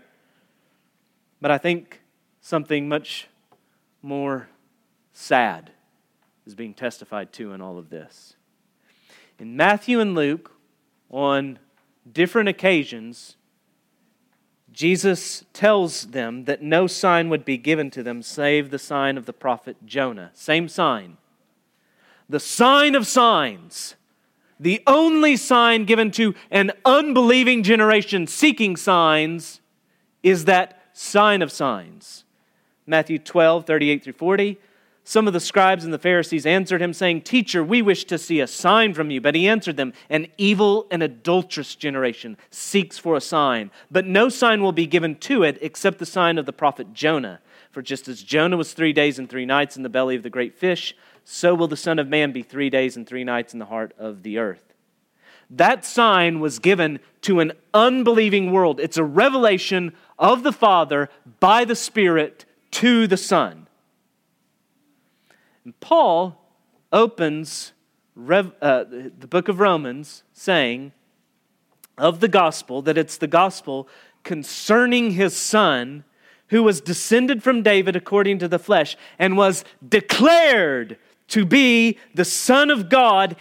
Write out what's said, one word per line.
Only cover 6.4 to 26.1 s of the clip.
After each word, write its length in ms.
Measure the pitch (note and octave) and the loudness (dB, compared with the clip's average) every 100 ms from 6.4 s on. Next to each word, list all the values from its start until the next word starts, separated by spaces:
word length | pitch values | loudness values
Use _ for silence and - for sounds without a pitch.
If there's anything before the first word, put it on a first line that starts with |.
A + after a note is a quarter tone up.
| - | -20
is 80 | |
being 200 | G2+ A2+ | -18 -18
testified 580 | G2+ B2 - G#2+ G#2+ F#2+ | -12 -12 -12 -14 -12 -12
to 180 | - G#2+ | -16 -16
in 80 | F#2+ | -14
all 180 | F#2+ F2+ | -14 -16
of 120 | D#2+ | -16
this. 440 | E2 D2+ _ _ _ _ _ _ _ _ _ _ _ _ _ | -18 -20 _ _ _ _ _ _ _ _ _ _ _ _ _
In 180 | A2+ B2+ | -12 0
Matthew 440 | F3 G#3 - A#3+ | 2 2 0 -2
and 140 | G#3+ | 0
Luke, 380 | E3+ D3 D#3+ - _ _ _ _ _ _ | -2 -2 -4 -10 _ _ _ _ _ _
on 480 | C3 C#3 C#3 C#3 B2 _ _ _ _ B2+ | -4 -2 -2 -4 -12 _ _ _ _ _
different 380 | C3+ F3+ A#3 G#3 | -4 -2 0 -2
occasions, 880 | - F#3 E3+ C3+ A#2+ A2+ A#2+ - _ _ _ _ _ _ _ _ _ _ _ _ _ _ | 0 0 0 -2 -10 -16 -18 -20 _ _ _ _ _ _ _ _ _ _ _ _ _ _
Jesus 720 | - D#3+ F#3 G3 F3 - - - | -4 -2 0 0 -2 -6 -14 -18
tells 560 | - G#3 G#3 F3 C#3 A2+ | 0 2 2 0 -6 -12
them 360 | C3 A#2 B2 | -10 -8 -8
that 160 | B2+ C#3+ | -8 -8
no 260 | D3 D#3+ F#3 | 0 0 0
sign 420 | - F#3+ E3+ E3 | 0 0 2 0
would 160 | D#3 | -4
be 120 | D#3 C3 | -4 -6
given 340 | B2+ D#3 C#3 | -2 -2 -4
to 100 | C3+ | -8
them 180 | A#2+ A#2+ | -10 -10
save 500 | A2+ - C#3+ D3 C#3+ | -12 -6 -2 0 -2
the 80 | C3+ | -10
sign 380 | - C#3+ C#3 C3+ | -8 -4 -4 -4
of 100 | A#2+ | -10
the 60 | |
prophet 440 | - C3+ A#2 - - A2 | -8 -6 -6 -8 -20 -10
Jonah. 440 | B2+ C3+ G#2+ F2 | -6 -6 -6 -16
Same 340 | _ - D#3+ E3 | _ -4 -4 -4
sign. 500 | - D#3+ A#2 F#2 E2 _ _ _ _ _ _ _ _ _ _ - | -2 -2 -2 -8 -20 _ _ _ _ _ _ _ _ _ _ -8
The 120 | C#3+ | -8
sign 540 | - - A#3+ C#4+ D4 | -6 2 4 4 4
of 120 | C4+ G#3+ | 0 0
signs. 880 | C4 A#3+ F#3+ C3 F#2+ E2+ - - - _ _ _ _ _ _ | 2 2 2 -2 -8 -18 -18 -18 -20 _ _ _ _ _ _
The 240 | D#3 G#3+ - | -4 0 2
only 500 | C#4+ D#4+ D#4 D4+ B3+ | 4 4 4 2 2
sign 480 | - B3 A#3 A3+ | 2 4 4 2
given 260 | G3+ A3 G#3+ | 2 2 0